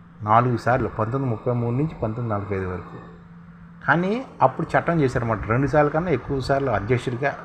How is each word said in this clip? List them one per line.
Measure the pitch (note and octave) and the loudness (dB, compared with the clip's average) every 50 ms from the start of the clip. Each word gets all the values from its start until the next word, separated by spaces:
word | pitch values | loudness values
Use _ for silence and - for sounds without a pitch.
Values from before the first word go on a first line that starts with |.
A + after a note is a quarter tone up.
| - - - - | -20 -20 -16 -8
నాలుగు | G#2 G#2+ A2 A#2 B2 B2+ B2 | 0 4 6 6 6 4 0
సార్లు, | A2 - - B2 C3 A#2 F#2+ | 0 2 0 2 2 0 -2
పంతొమ్మిది | - - A2 A2 B2 C3+ C#3 B2+ | -2 -2 -2 -2 0 -2 -2 -2
ముప్పై | A2+ G#2+ - B2 | -4 -2 -2 -2
మూడు | A#2+ A#2+ A#2+ A#2 A#2 | -2 0 0 -2 0
నుంచి | B2+ D3+ D#3+ - - | -2 -2 -2 -4 -4
పంతొమ్మిది | - A2 A2 B2+ A#2+ A2+ G#2+ G2+ | -4 -4 -4 -4 -4 -2 -2 -4
నలభై | G2 G2 G2+ | -2 -4 -4
ఐదు | F#2+ F#2+ | -4 -2
వరకు. | F#2 F2+ F2 F2 - - - - - - - - - - - - - - - - - - - - | -4 -6 -8 -10 -12 -16 -16 -16 -18 -20 -20 -20 -20 -20 -20 -20 -20 -20 -20 -20 -20 -20 -8 0
కానీ | - C#3+ E3+ F3+ F#3+ G#3+ B3 C4 - - - | 2 2 2 2 0 -2 -4 -4 -8 0 2
అప్పుడు | C3 B2+ - - D#3+ - - C#3 | 2 2 2 0 -4 0 0 0
చట్టం | B2+ - E3+ E3 | 2 2 2 2
చేశారన్నమాట, | C#3+ B2+ B2 C3 A#2+ A2+ A2+ G2 F#2+ G2+ | 2 2 2 0 0 0 -2 -2 0 0
రెండు | A2+ B2+ C#3+ | 0 2 2
సార్లు | C3 C#3 D3+ D3 D3 | 2 4 4 4 4
కన్నా | D3 D#3 F3 F#3 | 2 0 0 0
ఎక్కువ | D3+ A#2+ - - C#3+ C3+ | 0 -2 0 -4 -4 -4
సార్లు | B2+ - C#3 C#3 C#3 C3 | 0 0 0 0 2 0
అధ్యక్షుడిగా | A2 G2 G2 G#2 B2+ A#2+ - C3+ A#2+ A#2 C#3+ C#3 - - | 0 0 0 0 0 0 0 -4 -4 -2 -2 -4 -4 -4